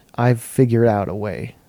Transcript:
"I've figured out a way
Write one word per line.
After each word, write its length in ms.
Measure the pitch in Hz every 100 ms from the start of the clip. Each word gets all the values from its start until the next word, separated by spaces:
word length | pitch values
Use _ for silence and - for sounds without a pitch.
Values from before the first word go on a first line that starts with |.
| _ -
"I've 240 | 120 120
figured 480 | - - 131 117 117
out 200 | 104 95
a 60 |
way 420 | 101 104 87 120 -